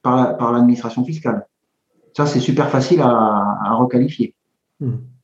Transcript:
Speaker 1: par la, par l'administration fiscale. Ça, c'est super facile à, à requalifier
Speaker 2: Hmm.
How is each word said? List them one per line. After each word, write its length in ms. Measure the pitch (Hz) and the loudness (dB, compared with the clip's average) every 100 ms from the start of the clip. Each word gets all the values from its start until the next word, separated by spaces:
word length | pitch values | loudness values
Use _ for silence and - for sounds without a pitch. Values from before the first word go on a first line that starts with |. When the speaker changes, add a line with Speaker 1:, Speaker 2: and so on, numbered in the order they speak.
Speaker 1:
par 140 | 127 127 | 0 2
la, 180 | 127 | 2
par 180 | - 117 | 0 0
l'administration 520 | 120 123 120 117 113 | 4 4 2 -2 -6
fiscale. 420 | 127 160 123 107 - _ _ _ _ _ _ - | -6 -4 -4 -4 -6 _ _ _ _ _ _ -2
Ça, 100 | 147 | 0
c'est 140 | 127 | 0
super 300 | - 139 143 | 0 0 0
facile 320 | 135 131 175 | 0 2 2
à, 560 | 127 117 110 104 101 101 | 2 2 2 0 -2 -4
à 120 | 104 | -2
requalifier 600 | 117 123 123 135 - 113 - _ _ _ - | -2 0 0 -2 -2 -6 -8 _ _ _ -10
Speaker 2:
Hmm. 160 | 135 123 - - | -8 -8 -10 -20